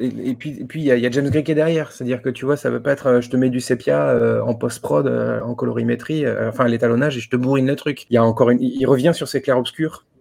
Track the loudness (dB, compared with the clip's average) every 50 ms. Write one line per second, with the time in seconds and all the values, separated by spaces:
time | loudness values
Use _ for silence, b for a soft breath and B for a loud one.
0 | -4 -6 -4 -4 -4 -6 -6 -6 -8 -12 -10 -10 -12 -10 -8 -2 2 2 2 4
1 | 2 2 0 0 0 2 0 0 0 2 2 2 2 2 2 0 -2 -6 -10 -8
2 | -4 -4 -4 -2 -2 -4 -4 -2 -2 -2 -2 0 0 -2 -4 -2 0 -2 -2 0
3 | 2 4 4 4 2 2 0 2 2 2 0 -2 0 0 -2 0 2 0 2 2
4 | 2 2 2 4 4 2 2 0 0 -2 -2 -2 -2 -6 -6 -6 -4 0 0 0
5 | 2 0 0 0 -2 -2 -2 -4 -4 -6 -6 -4 -4 -2 -2 -2 0 -2 -2 -2
6 | -4 -6 -4 -2 0 -2 0 -2 -2 -4 0 0 0 2 2 2 2 2 2 2
7 | 2 0 -2 -4 -6 -2 -2 0 0 2 2 2 2 0 0 -2 -2 -6 -6 -6
8 | -6 -2 0 2 2 2 4 4 4 4 4 2 2 -2 -2 0 2 2 2 4
9 | 4 2 0 0 -4 -4 -4 -4 -2 0 0 0 -2 -4 -6 -6 -6 -6 -6 -10
10 | _ _ _ _